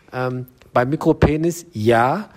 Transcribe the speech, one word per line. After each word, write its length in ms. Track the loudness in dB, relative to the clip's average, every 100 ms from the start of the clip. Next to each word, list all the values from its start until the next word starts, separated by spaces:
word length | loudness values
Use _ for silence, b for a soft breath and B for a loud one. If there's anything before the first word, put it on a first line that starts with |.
| B
Ähm, 360 | -8 -6 -6 -12 _ _
beim 160 | -2 0
Mikropenis 760 | 0 0 2 2 0 -2 -4 -10
ja, 560 | -2 2 4 2 -2 -8